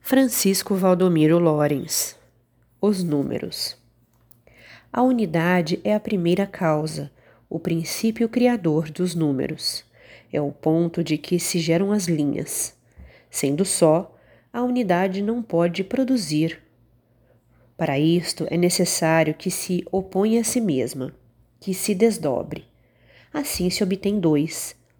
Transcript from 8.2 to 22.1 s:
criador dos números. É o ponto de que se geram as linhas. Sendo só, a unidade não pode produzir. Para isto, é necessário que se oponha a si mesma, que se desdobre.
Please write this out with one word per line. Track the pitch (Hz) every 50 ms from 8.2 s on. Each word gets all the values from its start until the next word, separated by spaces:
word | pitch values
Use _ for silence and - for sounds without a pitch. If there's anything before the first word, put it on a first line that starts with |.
| 233 226
criador | 226 254 240 247 240 233 175 165 151 156 160 156
dos | 156 - 180 180 165
números. | 170 160 151 139 131 135 143 156 151 - - - - - _ _ _ - - - - - _ -
É | -
o | 147 143
ponto | 143 - - 160 160 165 170 165 165 - 170
de | 147 156
que | 151 - - 180 175
se | - - - 180
geram | 165 160 165 170 196 196 208
as | 214 185 170
linhas. | 170 151 147 143 - - - - - - - - - _ _ _ _ - - - - - _ _
Sendo | - - - 135 139 151 196
só, | 190 - - - 160 156 165 196 - - _ _ _ - _ _ _ _
a | 233
unidade | 247 247 247 247 240 185 180 175 185 196 185 196 202
não | 202 226 240
pode | 226 - - 170 170 175 170 - 190
produzir. | 190 - - 269 233 262 247 196 147 151 151 156 165 - - _ _ _ _ _ _ _ _ _ _ _ _ _ _ _ _ _ _ _ _ _ _ _
Para | _ 170 151 139
isto, | 139 151 160 170 170 160 - - - 165 -
é | -
necessário | 170 175 175 180 - 180 175 - - - 160 160 165 160 156 156
que | - - 190 180
se | - - - 185 180 180 - -
oponha | 190 190 190 - 185 202 220 220 233
a | 226
si | - - 254
mesma, | 233 202 151 131 117 123 - 139 123 - - - _ _ _ _ _ _ _ _
que | - - 190
se | 180 - - 208
desdobre. | 180 220 233